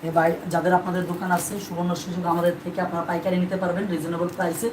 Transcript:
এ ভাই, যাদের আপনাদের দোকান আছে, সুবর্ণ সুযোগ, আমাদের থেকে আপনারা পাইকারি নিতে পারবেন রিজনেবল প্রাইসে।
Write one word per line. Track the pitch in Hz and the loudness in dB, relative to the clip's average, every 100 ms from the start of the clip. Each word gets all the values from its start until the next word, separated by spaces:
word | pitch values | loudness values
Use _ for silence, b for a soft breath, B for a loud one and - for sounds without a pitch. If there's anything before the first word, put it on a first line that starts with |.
| 165 | 2
এ | 165 | 4
ভাই, | 165 170 180 | 4 2 0
যাদের | 170 170 180 | 0 4 4
আপনাদের | 180 180 170 | 2 -2 -2
দোকান | 170 185 175 | -4 0 0
আছে, | - 202 - | 0 -6 -6
সুবর্ণ | 170 175 170 | -2 0 -2
সুযোগ, | - 175 175 | -2 -4 0
আমাদের | 170 175 175 | 2 2 0
থেকে | 175 170 180 | -4 -4 -2
আপনারা | 170 165 | -2 -2
পাইকারি | 170 190 180 | -2 0 2
নিতে | 180 185 | 2 0
পারবেন | 180 175 208 | 0 0 -2
রিজনেবল | 165 165 170 175 - | -2 -2 -2 -2 0
প্রাইসে। | 175 165 233 | -2 0 -4